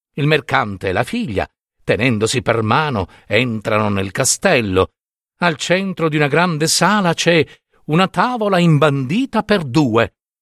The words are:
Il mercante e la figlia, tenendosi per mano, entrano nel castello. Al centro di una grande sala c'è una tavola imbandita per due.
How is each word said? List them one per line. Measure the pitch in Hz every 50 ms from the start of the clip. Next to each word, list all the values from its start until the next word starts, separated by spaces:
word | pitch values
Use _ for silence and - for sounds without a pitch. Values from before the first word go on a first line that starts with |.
| _ _ _
Il | - 139
mercante | 147 156 147 - - 135 131 127 104 98 90 - 98
e |
la | 90 101 127
figlia, | - - 240 226 143 101 92 76 - _ _ _ _ _ _ _
tenendosi | - 113 92 113 135 113 104 110 110 - 123
per | 92 - 113 113
mano, | 107 107 117 143 156 147 127 101 87 - - - _
entrano | - 104 110 127 123 110 110 104 - 107 107 107 104
nel | 101 98 95 98
castello. | - - 135 - - - - 196 170 131 110 101 92 92 92 - _ _ _ _ _ _ _ _ _ _
Al | 175 175 156
centro | - - - 175 190 196 196 180 - 165 160
di | 151
una | 156 147
grande | 139 143 156 175 185 160 143 160
sala | 156 - - 175 180 208 214 190 170 160
c'è | - - 190 175 160 131 - - _ _ _ _ _ _
una | - 151 175 190 180
tavola | - 180 202 247 254 233 214 202 190 175
imbandita | 175 170 156 139 156 151 139 139 131 127 170 233 269 - - 220 214
per | - 208 196
due. | 160 131 117 160 151 120 107 117 113 - - _ _ _ _ _